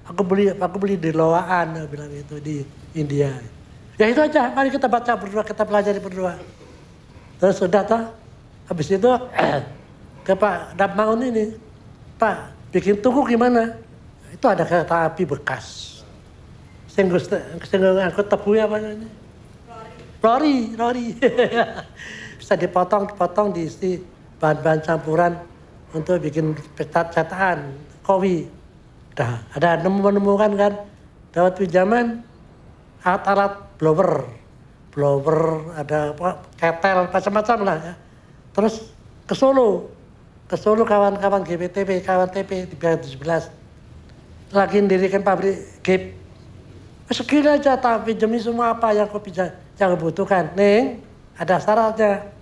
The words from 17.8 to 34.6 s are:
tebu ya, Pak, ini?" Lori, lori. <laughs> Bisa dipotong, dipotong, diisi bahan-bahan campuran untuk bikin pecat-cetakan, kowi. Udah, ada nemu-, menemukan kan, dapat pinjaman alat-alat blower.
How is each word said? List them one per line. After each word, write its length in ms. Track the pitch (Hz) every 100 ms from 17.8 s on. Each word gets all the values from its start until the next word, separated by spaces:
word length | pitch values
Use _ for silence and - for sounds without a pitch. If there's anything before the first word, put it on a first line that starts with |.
| 190 185 185 170 208
tebu 320 | 196 202 214
ya, 80 | 214
Pak, 160 | 214
ini?" 240 | 214 214 226 - - - - - - 233 - - - -
Lori, 540 | 220 247 302 269 220 220
lori. 320 | 233 247 233 - 254 - 226 233 220 -
<laughs> 640 | - - - - - -
Bisa 160 | - 185
dipotong, 540 | 170 185 180 208 196
dipotong, 400 | - 175 190 208
diisi 480 | 170 160 - 185 175 - - - -
bahan-bahan 400 | 156 147 160 156
campuran 560 | 156 160 156 160 175 170 - - - - -
untuk 240 | 160 156 180
bikin 400 | 151 147 156 151 -
pecat-cetakan, 1040 | - 151 170 165 - 160 185 190 165 143 139 - -
kowi. 480 | - 196 196 175 147 - - - - - -
Udah, 320 | - 123 117 -
ada 240 | - 170 165 175
nemu-, 160 | 196
menemukan 500 | 202 202 202 196 214 202
kan, 160 | 202 202 - - - - -
dapat 320 | 165 180 185
pinjaman 640 | 190 175 190 240 233 233 - - - - - - - - 185
alat-alat 480 | 196 - 202 202 - - -
blower. 480 | 156 156 180 147 127 - - -